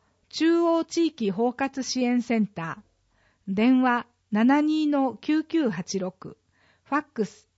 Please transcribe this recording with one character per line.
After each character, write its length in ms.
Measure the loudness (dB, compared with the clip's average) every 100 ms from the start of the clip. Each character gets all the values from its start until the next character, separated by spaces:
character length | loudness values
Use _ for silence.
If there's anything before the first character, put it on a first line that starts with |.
| _ _ _
中 300 | -2 2 2
央 240 | 2 0
地 240 | -2 -2 -2
域 220 | -2 -4
包 200 | -2 -2
括 320 | -2 -6 -6
支 200 | -6 -2
援 200 | 0 0
セ 160 | 0 0
ン 80 | -2
タ 360 | -4 -12 -12 -18 _ _ _ _ _ -6
ー。 60 |
電 280 | 0 4 4
話 240 | 2 0 -4 _ _
七 320 | 2 4 4
二 240 | 2 0 0
の 300 | 0 -2 -4
九 280 | -2 -2
九 260 | 0 -2 0
八 280 | -4 -6 -6
六。 400 | -6 -10 -18 -20 _ _ _ _
フ 100 | -6
ァ 40 | -4
ッ 40 |
ク 220 | -4 -6 -6
ス 220 | -8 _